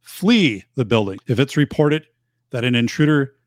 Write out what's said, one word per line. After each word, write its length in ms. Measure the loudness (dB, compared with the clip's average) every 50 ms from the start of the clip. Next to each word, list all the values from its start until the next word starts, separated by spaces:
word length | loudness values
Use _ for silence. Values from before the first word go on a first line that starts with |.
flee 640 | _ -20 -14 -4 0 2 2 4 4 2 0 -2 -10 _ _
the 100 | -6 -2
building. 360 | 0 0 0 0 -2 -6 -12 _ -4
If 100 | 0 0
it's 180 | 0 -2 0
reported 500 | -2 -2 -2 0 0 0 2 2 -2 -4 _ _ _ _ _ _ _ _ _
that 140 | -8 -4 -2
an 100 | 0 0
intruder 600 | 0 0 -2 0 0 0 2 2 2 0 -2 _ _ _